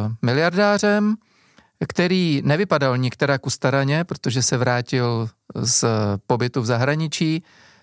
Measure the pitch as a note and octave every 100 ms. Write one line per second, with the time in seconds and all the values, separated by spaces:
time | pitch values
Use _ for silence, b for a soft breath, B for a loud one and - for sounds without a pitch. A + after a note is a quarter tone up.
0 | G#2+ A2+ B2 B2+ E3 F3 G#3 G3+ G#3 G#3
1 | G#3 A3 b b b b b _ - -
2 | F3 F#3 F3 C#3 C3+ D3+ G3+ D3+ C#3 B2+
3 | B2+ - C#3+ C3+ - - C3+ C3+ C#3 D3+
4 | F3 - - A#2+ B2 B2+ B2 B2 A#2+ C3
5 | A#2+ A#2 A2 - - - A2+ - A#2+ A2
6 | G#2 G2+ - B2 A#2+ C#3 A#2 A#2+ C3 D#3
7 | D#3+ - D#3+ D#3+ b b b b